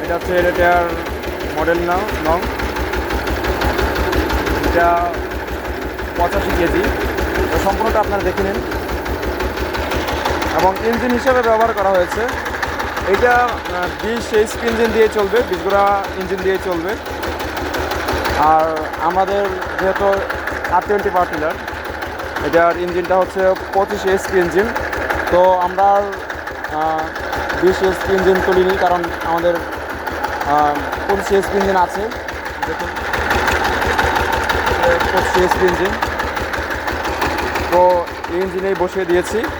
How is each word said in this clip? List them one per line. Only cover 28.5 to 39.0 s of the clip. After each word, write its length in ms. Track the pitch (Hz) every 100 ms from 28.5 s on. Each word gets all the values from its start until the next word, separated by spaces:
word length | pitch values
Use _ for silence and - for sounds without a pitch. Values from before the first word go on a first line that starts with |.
| 185 185 190
কারণ 220 | 180 175 175 170 170
আমাদের, 300 | 165 170 170
আহ, 1160 | - - - - - - - - - 147 147 147 143 - -
পঁচিশ 220 | 196 -
এইচপি 260 | 196 190 202
ইঞ্জিন 180 | 196 190
আছে। 260 | 180 196 220 262 - - - - -
দেখুন, 200 | 160 - - - - - - - - - - - - - - - - - - - - -
এই 120 | 170 -
পঁচিশ 280 | 185 185 190
এইচপি 240 | 180 - 180
ইঞ্জিন। 260 | 170 185 208 - - - - - - - - - - - - - - - - -
তো 340 | 170 180 180 170 - -
এই 60 | 170
ইঞ্জিনেই 360 | 190 180 190 185
বসিয়ে 260 | 180 190